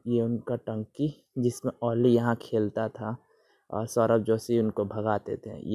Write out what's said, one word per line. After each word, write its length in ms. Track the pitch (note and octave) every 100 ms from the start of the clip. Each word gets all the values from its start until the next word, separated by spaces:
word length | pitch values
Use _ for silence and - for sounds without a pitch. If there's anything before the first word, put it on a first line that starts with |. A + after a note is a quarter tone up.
| A#2
ये 140 | A#2+
उनका 340 | A#2 A#2 - A#2+
टंकी, 760 | - A2 G#2+ - D3 D3 _ -
जिसमें 340 | B2 F3+ - -
ओली 260 | A#2+ A#2 B2
यहाँ 260 | A#2 A#2 A#2
खेलता 540 | - A2+ G#2+ G#2+ A2
था 340 | - G#2+ A#2+ _ _ _ _ _
और 160 | G2 A#2
सौरभ 360 | - A2+ A2+
जोशी 360 | G2+ A2 - A#2
उनको 260 | A2 G#2 G2+
भगाते 500 | G#2+ G#2+ G#2 - G2
थे। 200 | G#2+ F#2+ -